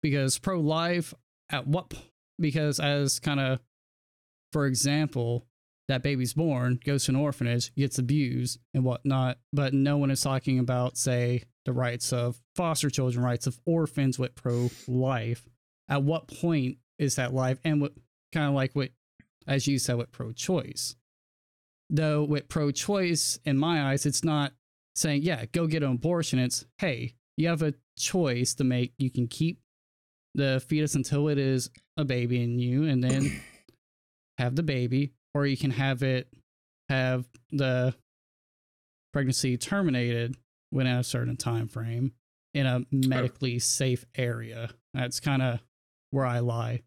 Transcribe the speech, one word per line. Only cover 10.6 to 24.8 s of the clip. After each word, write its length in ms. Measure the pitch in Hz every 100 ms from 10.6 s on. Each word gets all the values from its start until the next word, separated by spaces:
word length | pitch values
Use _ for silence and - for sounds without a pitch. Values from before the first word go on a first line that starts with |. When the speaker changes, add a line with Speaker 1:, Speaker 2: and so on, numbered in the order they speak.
| 123 123 123 -
Speaker 1:
say, 460 | - 123 123 123 - _ -
the 80 |
rights 400 | 127 123 120 -
of 260 | 127 120 120 _ -
foster 340 | 170 156 143
children, 340 | 139 127 120 123
rights 220 | 120 -
of 120 | - -
orphans 520 | 165 151 - 135 123
with 160 | 127 -
pro-life. 1120 | 127 120 123 - - 127 131 127 113 120 - _ _ _ -
At 140 | 139
what 240 | 139 160 -
point 500 | - 170 160 127 - _ _
is 160 | 143 135
that 180 | 127
life? 260 | 131 127 131 160
And 160 | 151
what, 120 | 143 - _ _ _
kinda 200 | 160 147
like 220 | 139 131 143
what, 160 | 127 _ _ _ - _ -
as 200 | 139 135
you 120 | 139
said, 180 | - 120
with 140 | 120
pro-choice. 840 | - 113 117 - 180 127 - - - _ _ _ _ _ _ _ _ _
Though 340 | 151 156 151
with 240 | 151 147 -
pro-choice, 880 | 165 147 135 - 202 180 160 - - -
in 120 | 135
my 320 | 156 165 139
eyes, 140 | 139 147
it's 160 | 135
not 300 | 156 151 139 - _ _